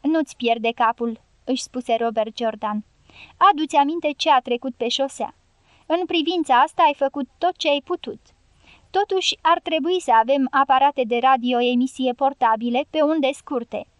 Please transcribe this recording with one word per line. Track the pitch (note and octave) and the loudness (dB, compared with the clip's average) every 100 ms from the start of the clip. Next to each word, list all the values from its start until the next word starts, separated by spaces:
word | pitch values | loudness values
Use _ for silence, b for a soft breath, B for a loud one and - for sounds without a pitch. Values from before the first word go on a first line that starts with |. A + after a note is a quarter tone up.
„Nu-ți | C#4 D#4+ D4 - | 0 -2 -2 -4
pierde | A#3+ A#3 A#3 | -2 0 -2
capul”, | A#3 A3+ A#3 A#3 A3 _ _ | 0 -2 0 -6 -8 _ _
își | - C4 | -6 -6
spuse | - B3+ - A3+ | -6 -10 -4 -2
Robert | A#3 A3 A3 A3 | -2 -4 -6 -4
Jordan. | A3+ G#3+ G#3+ G#3+ - _ B B B B F#4+ | -6 -4 -6 -6 -8 _ B B B B 2
„Adu-ți | D4+ D#4 D4+ | 4 0 0
aminte | C#4+ E4+ D4+ C#4+ | 0 -2 -4 -2
ce | D#4+ | 2
a | C4+ | 2
trecut | B3 A#3+ C4+ - | 2 -6 -6 -6
pe | C4 | -6
șosea. | - C4+ - A3 _ _ _ b b _ | -4 -4 -6 -10 _ _ _ b b _
În | E4 F4 | -4 0
privința | F4 D4+ F4+ D4+ | -2 -2 -2 2
asta | B3 D#4 - D#4+ | 2 2 4 2
ai | |
făcut | C#4+ C#4 C#4+ C4 _ | 2 -2 -2 -10 _
tot | F4 - | -4 -2
ce | D#4 | -2
ai | C#4+ - | -2 -2
putut. | F4 - G#3+ _ _ _ b b b b | -8 -8 -14 _ _ _ b b b b
Totuși, | F#4+ G4+ F#4+ - - | -4 -2 -2 -4 -2
ar | D#4+ E4+ | 0 0
trebui | - D#4+ D4 F#4 | 0 -2 0 -2
să | - | 2
avem | A3+ A3+ C#4 C4 | 2 4 0 2
aparate | C#4 C#4 C4 C#4 C#4+ | 0 2 4 4 2
de | A#3 A#3+ | -2 2
radioemisie | B3+ C4 A#3+ A#3+ B3 B3 C4 - B3+ | 2 2 2 0 2 0 0 -2 -4
portabile | B3 C#4 C#4 A#3 A3+ A#3+ A#3+ D4+ | 0 -2 2 0 2 0 -2 -2
pe | D#4 | 0
unde | D4 D#4+ C4 | 0 2 -2
scurte. | - - C4+ - F#3+ - | -4 -8 -8 -6 -12 -12